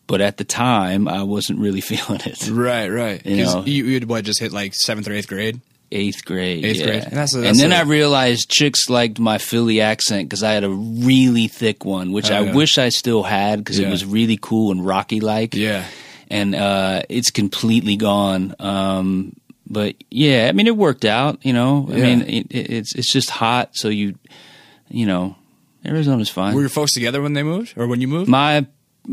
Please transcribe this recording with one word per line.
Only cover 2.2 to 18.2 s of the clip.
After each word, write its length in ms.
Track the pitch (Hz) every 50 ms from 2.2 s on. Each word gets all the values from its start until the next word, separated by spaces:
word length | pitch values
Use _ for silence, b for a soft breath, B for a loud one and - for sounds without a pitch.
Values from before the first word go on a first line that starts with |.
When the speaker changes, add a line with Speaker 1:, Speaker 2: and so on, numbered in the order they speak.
| -
Speaker 1:
it. 220 | - - - - 107
Speaker 2:
Right, 400 | 110 120 120 123 123 113 107 92
right. 340 | 104 123 120 110 95 - -
Speaker 1:
You 180 | 98 101 98 95
Speaker 2:
'Cause 120 | 90 90
Speaker 1:
know? 80 | 92 95
Speaker 2:
you, 200 | 139 143 139 110
you 80 | 127 131
had, 100 | 127 120
what, 180 | 113 117 113 101
just 160 | 107 101 -
hit, 120 | 113 104
like, 220 | 92 101 101 98 -
seventh 340 | - - - 110 107 101
or 60 | 104 104
eighth 140 | 104 98
grade? 320 | - 98 98 107 113 120 123 - _ _ _ _ _ 101
Speaker 1:
Eighth 300 | 101 101 101 98 - -
grade, 400 | - 92 92 90 90 87 80 78
Speaker 2:
Eighth 140 | 107 - -
Speaker 1:
yeah. 60 | 76
Speaker 2:
grade. 180 | - 107 107 -
And 100 | - -
that's 160 | 143 147 139 131
a, 20 | 123
Speaker 1:
And 60 | 120
Speaker 2:
that's 120 | 104 107 127
Speaker 1:
then 120 | 147 170 180
Speaker 2:
a 20 |
Speaker 1:
I 40 | 170
realized 680 | 156 143 151 151 147 147 143 131 131 123 120 110 - -
chicks 400 | - - 147 139 - - - -
liked 300 | 123 120 120 113 107 113
my 180 | 113 110 107
Philly 440 | 101 - - 117 117 117 113 110 107
accent 480 | 107 107 110 - - - 107 98 82 67
'cause 120 | 104 95
I 120 | 107 107 107
had 100 | 104 101
a 60 | 98
really 800 | 95 98 110 113 113 117 123 127 131 131 131 127 120 117 113
thick 360 | 104 - - 117 107 104 - -
one, 280 | 95 95 92 92 90 98
which 180 | 107 - -
Speaker 2:
Oh, 40 | 98
Speaker 1:
I 40 | 104 104
Speaker 2:
yeah. 80 | 98 127
Speaker 1:
wish 240 | 143 156 151 -
I 120 | 147 127 120
still 340 | - - - 123 117 107 95
had 420 | 101 107 98 101 104 107 104 104
'cause 120 | - 98
it 60 | 101 98
Speaker 2:
Yeah. 60 | 95
Speaker 1:
was 140 | 92 87 98
really 340 | 98 104 110 117 113 110 101
cool 300 | - - 113 110 110 101
and 140 | 92 90 90
rocky-like. 680 | 95 95 98 - - 110 107 107 107 107 110 113 107 -
Speaker 2:
Yeah. 300 | 101 107 107 104 95 90 B B B B B B B B -
Speaker 1:
And, 260 | - 104 101 101 95
uh, 460 | - 101 101 98 98 95 95 95 85 - -
it's 200 | 104 120 117 -
completely 640 | - 120 104 98 - - 117 113 113 117 92 107 101
gone. 580 | 104 110 101 101 101